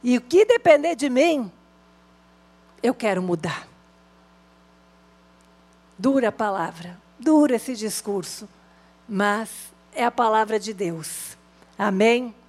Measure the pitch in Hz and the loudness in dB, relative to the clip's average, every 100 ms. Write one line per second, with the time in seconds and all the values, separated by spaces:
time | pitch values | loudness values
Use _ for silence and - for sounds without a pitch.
0 | 247 247 - 349 427 480 349 294 311 277 | 0 0 2 4 4 4 6 4 4 -2
1 | 285 247 330 302 202 - _ _ _ _ | -2 2 2 2 -4 -14 _ _ _ _
2 | _ _ _ _ _ _ _ _ 233 262 | _ _ _ _ _ _ _ _ -2 0
3 | 220 185 185 170 165 - - _ _ _ | -2 -2 -2 -4 -4 -10 -14 _ _ _
4 | _ _ _ _ _ _ _ _ _ _ | _ _ _ _ _ _ _ _ _ _
5 | _ _ _ _ _ _ _ _ _ - | _ _ _ _ _ _ _ _ _ -4
6 | 233 269 226 - 214 190 160 170 175 180 | 0 2 0 -2 -4 -2 -6 -8 -18 -18
7 | _ _ 311 311 294 233 - 233 214 - | _ _ 4 4 4 2 -4 -8 -6 -8
8 | - 202 170 - 208 _ _ _ _ _ | -6 -6 -6 -14 -18 _ _ _ _ _
9 | - 196 202 208 220 - - _ _ - | -8 -2 -2 -2 -6 -14 -20 _ _ -4
10 | 247 247 233 220 214 220 196 196 185 165 | -2 0 2 2 0 -2 -4 -6 -6 -6
11 | 156 - - - _ _ - - 208 190 | -12 -14 -16 -20 _ _ -20 -4 -2 2
12 | 220 240 247 - | 2 2 -2 -14